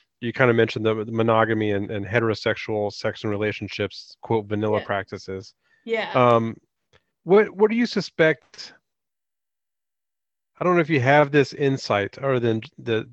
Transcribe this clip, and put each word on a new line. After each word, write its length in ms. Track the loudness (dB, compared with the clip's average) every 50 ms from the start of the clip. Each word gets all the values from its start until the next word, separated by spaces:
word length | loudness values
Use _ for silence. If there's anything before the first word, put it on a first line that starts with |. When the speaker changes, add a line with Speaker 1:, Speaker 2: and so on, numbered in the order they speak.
| _ _ _ _
Speaker 1:
you 120 | -8 -6 0
kinda 200 | 2 4 4 4
mentioned 320 | 4 2 2 0 -2 -2
the, 200 | 0 0 0 -4
the 80 | -4 -2
monogamy 580 | 0 2 2 4 4 4 2 2 0 0 0 -2
and, 180 | -2 -4 -4
and 140 | -6 -8 -6
heterosexual 880 | -4 -2 0 0 0 -2 -2 -2 -4 -4 -4 -6 -6 -4 -4 -4 -4 -6
sex 300 | -6 -8 -8 -8 -6 -6
and 60 | -6
relationships, 880 | -4 -2 -4 -4 -4 -6 -10 -10 -8 -6 -6 -8 -8 -12 -20 -20 -20 _
quote, 240 | -6 -2 -2 -2 -2
"vanilla 340 | -4 -4 -4 -2 -2 -2 -2
Speaker 2:
Yeah. 40 | -2
Speaker 1:
practices." 680 | -2 -4 -4 -4 -8 -12 -14 -12 -12 -12 -12 -12 -16 _ _ _ _ _ _ _
Speaker 2:
Yeah. 280 | -6 -6 -6 -6 -2 2
Speaker 1:
Um, 440 | 4 4 6 4 4 2 -2 -6 -12 _ _ _ _ _ _ _ _ _ _ _ _ _
what, 260 | 2 4 4 4 2
what 200 | 0 0 0 0
do 60 | 2
you 100 | 0 -2
suspect? 880 | -2 -2 -4 -6 -4 0 2 2 2 2 0 _ _ -20 -20 -20 -20 -20 _ _ _ _ _ _ _ _ _ _ _ _ _ _ _ _ _ _ _ _ _ _ _ _ _ _ _ _ _ _ _ _ _ _ _ _ _
I 40 | 0
don't 100 | 2 2
know 60 | 2
if 100 | 2 2
you 100 | 2 2
have 300 | 4 6 6 6 6 6
this 220 | 4 2 2 2 0
insight 680 | -2 0 0 0 0 -2 0 0 0 0 -2 -6 -6
other 220 | -4 -2 0 0
than 220 | 0 0 0 -2 -4 -8 -16 -12
the 300 | -6 -4 -2 -2 -4 -6